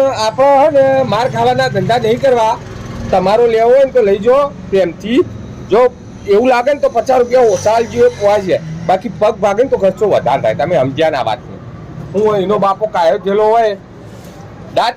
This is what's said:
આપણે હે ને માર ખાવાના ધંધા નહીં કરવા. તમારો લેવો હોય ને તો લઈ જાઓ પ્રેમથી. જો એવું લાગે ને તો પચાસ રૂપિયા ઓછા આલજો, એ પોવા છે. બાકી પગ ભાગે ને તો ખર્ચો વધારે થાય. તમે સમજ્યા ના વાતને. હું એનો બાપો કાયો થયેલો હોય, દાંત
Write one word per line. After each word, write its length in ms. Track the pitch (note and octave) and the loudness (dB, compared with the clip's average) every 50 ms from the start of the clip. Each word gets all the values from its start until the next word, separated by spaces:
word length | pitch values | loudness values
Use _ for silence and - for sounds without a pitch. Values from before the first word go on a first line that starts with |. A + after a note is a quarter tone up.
| C4+ C4+ B3 G3+ A3 | 2 0 0 -2 -2
આપણે 220 | A3 A3 A#3+ C4+ C#4+ C#4 C4+ C#4+ | -2 0 2 2 4 4 4 4
હે 60 | D#4+ | 4
ને 320 | D4 C#4 C4+ C4+ C4+ C4+ C4 | 4 4 2 4 2 0 0
માર 260 | A3+ G3 A3 B3 C4+ | 0 -2 -2 -2 -2
ખાવાના 380 | A3+ A3+ A#3 B3 B3+ B3+ C4 B3+ | -2 0 0 2 2 2 0 0
ધંધા 300 | G3+ G3 F#3 F#3 A#3 B3 | -2 -2 -2 0 0 0
નહીં 240 | A3+ G#3+ A#3 B3 | 0 0 0 0
કરવા. 360 | C4 C4+ B3 A#3+ A3 A3 A#3+ - - - - - - - - - - - | 2 2 2 2 2 0 0 -2 -6 -12 -16 -16 -14 -14 -12 -10 -6 -2
તમારો 360 | G3+ F#3+ F3+ F#3+ G#3 A#3 A#3+ A#3 | 0 0 2 2 2 4 4 2
લેવો 220 | A3 A3 A3+ A#3+ | 2 2 4 4
હોય 160 | B3+ C#4 C4+ | 4 4 4
ને 60 | C4 | 4
તો 100 | C4 B3+ | 2 2
લઈ 160 | A3 G3+ G3 G#3+ | 2 2 0 2
જાઓ 340 | G3 A#3+ B3+ C#4 C#4+ C#4+ C#4+ - - - | 2 2 4 4 2 0 -4 -10 -8 -2
પ્રેમથી. 500 | G3 F#3+ F3+ E3+ D#3+ - - G#3 A#3+ D4 F#4 - - - - - - - - - | 0 0 0 0 -4 -8 -6 0 0 0 0 0 -6 -14 -16 -16 -16 -16 -4 0
જો 140 | F3+ A3+ B3+ B3 - - - - - - - G3+ | 2 2 2 2 0 -4 -12 -20 -20 -10 -2 0
એવું 220 | G3 G#3 B3 B3+ | 2 2 4 2
લાગે 240 | B3 A#3+ A#3+ C#4 D4 | 2 2 0 0 0
ને 60 | C#4+ | 0
તો 100 | C#4 C4 | -2 0
પચાસ 300 | - A#3 G#3+ - B3+ B3+ | 0 0 0 2 2 2
રૂપિયા 220 | A#3+ A3+ B3 C4 | 2 2 2 4
ઓછા 300 | B3 A3 F#3+ F3 - G#3 | 4 4 2 0 0 0
આલજો, 340 | A3 A#3 A#3 A3 - A#3+ A#3+ | 0 0 0 -2 0 2 2
એ 40 | B3 | 2
પોવા 300 | A#3+ - G3+ G3+ G#3 G#3 | 2 2 0 2 2 2
છે. 200 | G3 F3+ D#3+ - - D#3+ D#3+ D#3+ - E3 | 0 -2 -2 -2 -4 -8 -12 -6 -2 0
બાકી 220 | F#3 F#3+ - A#3+ | 0 0 -2 -6
પગ 260 | - - G#3 G#3+ A3+ | -4 -2 0 -2 0
ભાગે 280 | G#3 G#3+ G3+ G3 G#3 C4 | 0 -2 0 0 0 0
ને 60 | C4+ | 0
તો 80 | B3+ G3+ | 0 0
ખર્ચો 300 | G3 F#3+ F#3+ - G#3+ G3 | 0 0 0 0 0 0
વધારે 340 | C#3+ A2 A2+ A#2+ C3+ C3 | 0 0 2 0 0 0
થાય. 140 | - A2 G#2+ | 0 -2 -2
તમે 200 | - C#3+ D#3+ F3+ D3+ | -2 -2 0 0 0
સમજ્યા 300 | C3 C3+ C3+ D3 D#3+ D#3+ | 0 -2 0 0 0 0
ના 140 | D#3 C3 A#2 | 0 -2 -2
વાતને. 320 | A2 G#2+ G#2 - - G2+ F#2 - - - - - - - - - - - | -4 -4 -6 -8 -14 -18 -18 -18 -18 -18 -18 -18 -16 -16 -16 -14 -6 -4
હું 220 | F#3+ G#3+ G#3+ G#3 | -2 0 0 0
એનો 240 | G3+ F#3 F#3 G#3+ G3+ | 0 0 0 0 0
બાપો 280 | G3 G3 G3 F#3+ G#3+ - | 0 0 0 -2 -4 -4
કાયો 300 | - F#3 E3+ E3 F#3 G#3 | -2 0 2 2 0 0
થયેલો 260 | F3 F#3+ G3 G#3+ G#3+ | -2 -2 0 2 2
હોય, 340 | G#3+ A3 A#3 A3+ G#3+ G3 G3 - - - - - - - - - - - - - - - - - - - | 2 2 2 2 0 -2 -4 -10 -18 -20 -20 -20 -20 -20 -20 -20 -20 -20 -20 -20 -20 -20 -20 -18 -6 -4
દાંત 200 | E3 F#3 G3+ G3+ | -2 -2 -2 -4